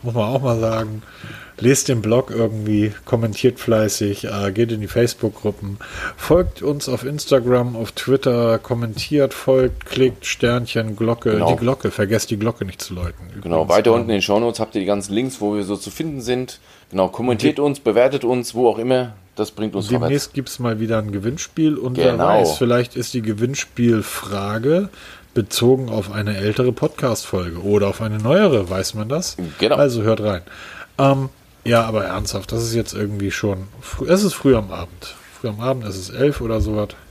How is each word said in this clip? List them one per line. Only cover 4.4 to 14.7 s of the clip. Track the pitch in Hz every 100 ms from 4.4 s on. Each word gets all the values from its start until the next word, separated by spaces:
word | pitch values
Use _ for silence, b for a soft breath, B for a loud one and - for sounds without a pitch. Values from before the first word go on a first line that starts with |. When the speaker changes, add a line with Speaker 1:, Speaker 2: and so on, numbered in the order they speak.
| 101
Speaker 1:
geht | 98 117
in | 110
die | 101
Facebook-Gruppen, | 117 120 - 113 - 104 98 98 104 B B B -
folgt | - 170 180 -
uns | - 143 -
auf | 123 127
Instagram, | 147 - 135 120 123 123 117
auf | 110
Twitter, | - - 135 131 120 117 113
kommentiert, | - 117 117 107 - 147 135
folgt, | - - 131 127 - -
klickt, | - 131 107 -
Sternchen, | - 120 120 117 117 110 104
Glocke, | 113 117 -
Speaker 2:
Genau. | - 85
Speaker 1:
die | 82
Glocke, | 117 131 107
vergesst | - 101 110 -
die | 107
Glocke | 110 117 98
nicht | -
zu | - 90
läuten. | 87 - 87 101
Speaker 2:
Genau, | 87 82
Speaker 1:
Übrigens, | 80
Speaker 2:
weiter | 92 113
Speaker 1:
ähm, | 117
Speaker 2:
unten | 117
in | 104
den |
Shownotes | 92 101 117 110
habt | 110